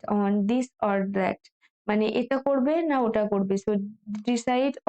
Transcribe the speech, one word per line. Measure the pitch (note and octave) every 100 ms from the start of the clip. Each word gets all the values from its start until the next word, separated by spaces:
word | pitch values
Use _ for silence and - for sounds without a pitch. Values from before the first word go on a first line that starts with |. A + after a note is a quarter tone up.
| -
on | G#3 G3 G#3 G3+
this | B3 B3+ -
or | G#3+ G3 G3
that | G3 F#3+ G3 _ _ _ _ -
মানে | G#3 G#3+ A3
এটা | B3 C4+
করবে | C4+ C#4 B3+ D#4+ E4
না | C4+
ওটা | A#3 A3 G#3
করবে। | G3+ G3 G3
So | G#3 G#3 G3+ - - G#3
decide | A3+ A#3+ A#3+ B3 C4+ C4+